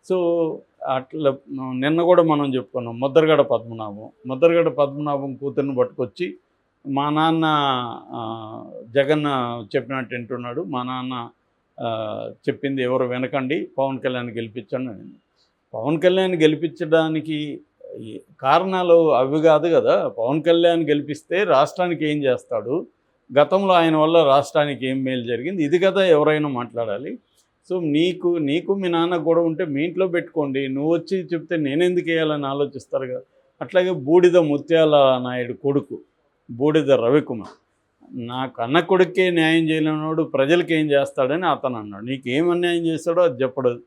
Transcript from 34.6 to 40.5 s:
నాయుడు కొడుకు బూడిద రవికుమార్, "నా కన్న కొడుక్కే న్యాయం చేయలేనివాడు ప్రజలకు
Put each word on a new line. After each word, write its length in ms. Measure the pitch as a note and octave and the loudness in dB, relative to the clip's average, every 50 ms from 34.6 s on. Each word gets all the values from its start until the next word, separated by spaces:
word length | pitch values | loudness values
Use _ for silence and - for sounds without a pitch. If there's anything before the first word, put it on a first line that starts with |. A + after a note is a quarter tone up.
| C#3+ - E3 D#3+ D#3+ D#3 D3 C#3+ C3+ C3+ C3 B2+ | 0 2 4 4 6 6 6 6 6 6 4 2
నాయుడు 300 | B2 B2 B2+ B2+ B2 B2 | -2 -4 -4 -6 -6 -6
కొడుకు 480 | B2 - - C#3 C#3 C#3+ - _ A2+ E2 - _ _ _ _ _ _ _ _ - | -8 -4 -2 0 0 0 -2 _ -14 -14 -14 _ _ _ _ _ _ _ _ -16
బూడిద 400 | B2 A#2 C#3 D3+ D3+ D#3+ D3 C3+ | -6 -2 0 2 2 2 4 4
రవికుమార్, 640 | C#3 B2 A#2 A#2 C#3 D3+ D3+ D3+ B2+ A2 F#2+ - - _ _ _ _ _ _ _ _ _ _ - - B2+ | 4 4 4 4 4 2 2 0 -8 -10 -10 -14 -18 _ _ _ _ _ _ _ _ _ _ -16 -14 -12
"నా 280 | A#2 A#2+ B2 B2+ C3 | -10 -8 -6 -8 -8
కన్న 340 | C3 - - A#2 A#2+ C#3 E3+ | -8 -6 -6 -4 2 2 0
కొడుక్కే 500 | E3+ - G3 F#3 F#3 E3 F3+ F#3+ F#3 F#3 | 2 4 4 4 4 2 2 0 0 2
న్యాయం 400 | E3+ E3 D#3+ D#3+ D#3+ E3 D#3+ D#3 | 2 2 2 4 2 2 2 2
చేయలేనివాడు 520 | D#3+ D#3+ D#3 D#3 D#3 D#3 D#3 D#3 D#3+ D#3+ | 0 0 0 0 -2 -2 -2 -2 -2 -2
ప్రజలకు 500 | D#3 - - C3 C3+ C#3 | -2 -2 0 0 2 4